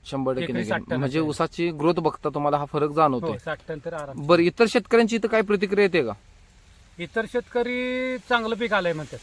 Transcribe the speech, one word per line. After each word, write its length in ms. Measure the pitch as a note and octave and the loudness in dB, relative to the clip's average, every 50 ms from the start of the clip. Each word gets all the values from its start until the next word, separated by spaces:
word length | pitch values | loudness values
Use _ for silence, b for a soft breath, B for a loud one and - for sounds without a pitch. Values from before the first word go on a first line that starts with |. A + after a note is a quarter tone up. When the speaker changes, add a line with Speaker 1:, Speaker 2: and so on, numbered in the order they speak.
| _ - | _ -8
Speaker 1:
शंभर 220 | C#3+ C3+ C3+ C3 | -6 -4 -2 -2
टक्के 100 | C3 C3 | -2 -2
Speaker 2:
एकरी 100 | C3 B2+ | -4 -4
Speaker 1:
निघेल. 160 | A#2+ A#2+ A#2 G#2 | -4 -4 -4 -2
Speaker 2:
साठ 120 | A2+ - A#2 - | -4 -4 -4 -4
टन 60 | E3+ | -4
Speaker 1:
म्हणजे 220 | D3 C#3+ C3+ C3+ D#3+ | -2 -2 -2 0 0
Speaker 2:
असेल. 100 | D#3+ D3+ | -2 -2
Speaker 1:
ऊसाची 420 | D3 - D#3+ D#3+ - - E3+ F3 | -2 -2 -4 -4 -2 -4 -4 -4
ग्रोथ 240 | E3 D3 D3 E3 E3+ | -2 0 2 2 2
बघता 340 | F3+ E3 D3+ - - - D#3 | 2 0 -2 -4 -2 -6 -4
तुम्हाला 300 | C#3+ D3+ D3 D3 C#3+ C#3+ | -4 0 0 2 2 0
हा 60 | D3 | -2
फरक 260 | C#3+ - D3+ D3 D3+ | -2 -2 -2 -2 0
जाणवतोय. 400 | D3 D#3 D#3+ D3 C3 A#2+ E3+ E3 | 2 2 4 4 2 0 -2 -4
Speaker 2:
हो, 80 | C#3 B2 | -6 -6
साठ 200 | - E3+ D3+ - - - | -6 -8 -10 -10 -8 -12
टन 100 | D#3+ D3 - | -12 -10 -10
तर 80 | E3 | -10
आराम. 340 | E3+ D#3 D3 C#3 C3 - C#3+ | -8 -8 -10 -10 -10 -8 4
Speaker 1:
बरं, 160 | D3 F3 E3+ | 4 6 6
इतर 220 | E3+ F3 - - A#3 G#3+ | 6 2 4 4 2 4
शेतकऱ्यांची 480 | - B3 G3 - - A#3 A#3 G#3 A3+ | 4 0 0 4 4 4 6 4 2
इथं 120 | A3+ G3+ A3 | 0 0 2
काय 120 | A3+ A3 | 2 2
प्रतिक्रिया 440 | G#3+ G3 G#3 F#3+ G3+ F#3+ G3 G3 G#3 | 2 2 0 0 0 0 4 4 4
येते 220 | F#3+ E3 F3 C3+ | 4 4 2 0
का? 60 | A2 G2+ - _ - - - - _ _ - - - - _ - - _ - | 0 -4 -8 _ -20 -20 -20 -20 _ _ -20 -20 -20 -20 _ -20 -20 _ -12
Speaker 2:
इतर 260 | F3 D#3+ - A3+ A3 - | -12 -6 -4 -4 -4 -2
शेतकरी 880 | - B3 A#3 - - A#3+ A#3+ A#3+ B3 B3 B3 B3+ B3+ B3+ B3+ B3+ B3+ B3 | -4 -6 -6 -2 -4 -2 -2 -2 -2 -4 -4 -4 -4 -4 -4 -4 -6 -8
चांगलं 360 | - - B3 A#3 A3+ A3 A3+ | -4 -2 -2 0 0 -2 -4
पीक 180 | G3 A#3+ A3 | -4 -2 0
आलंय 200 | G3+ G3 F3+ F3 | 0 0 0 0
म्हणतात. 260 | E3 D#3 D3+ - - A#2 | -4 -4 -8 -10 -14 -18